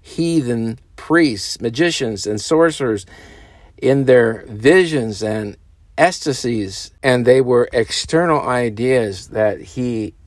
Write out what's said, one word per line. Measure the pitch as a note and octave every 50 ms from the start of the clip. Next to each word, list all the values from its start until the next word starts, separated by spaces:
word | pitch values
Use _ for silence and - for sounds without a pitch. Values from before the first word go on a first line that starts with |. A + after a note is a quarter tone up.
heathen | _ - - - E3 E3+ E3 D#3+ C3+ A#2+ A#2+ A#2 A2+ A2+ A2+ - _ _ _
priests, | - - - D#3 E3+ E3+ C#3+ A2+ F#2+ - - - -
magicians, | A2 A#2+ A#2 A#2+ E3+ F3 D#3+ - C3+ A2+ A2 G2 -
and | G#2 G#2 G#2
sorcerers | - - D#3 D#3+ E3 E3 D3+ - C#3 B2 A2 G2+ - - - - - - - - - - - - - - _
in | - - B2 C3+ C#3 C3+
their | B2+ B2+ B2 A#2 A2+ A2+ - -
visions | - G#2+ G#2 G#2+ C#3 E3+ F#3 F#3 E3 D#3 C#3 A#2+ A2+ G#2 F#2+ G#2+
and | G#2+ G#2+ A2 G#2+ G#2 G2+ _ _ _ - _ _ _ - -
ecstasies. | D#3 F3+ F#3 - - D#3 C3+ - - B2 A#2+ A2 G#2 F#2+ F#2 - - - _ _ -
And | C3 B2+ B2 A#2+
they | B2 B2+ C3
were | C3 B2 B2 A#2+ A#2+ - -
external | B2+ A2+ - - - - - - D#3+ F3 E3+ D#3 C#3+
ideas | - A2+ B2 B2 B2 A#2 G#2+ G#2 A#2+ B2+ C3 B2+ A#2 G#2 G2 F#2 - -
that | - A2 G#2+ G#2 G2 D2+
he | - - - C3 B2 B2 A#2+ A2+ G#2+ G#2 - _ _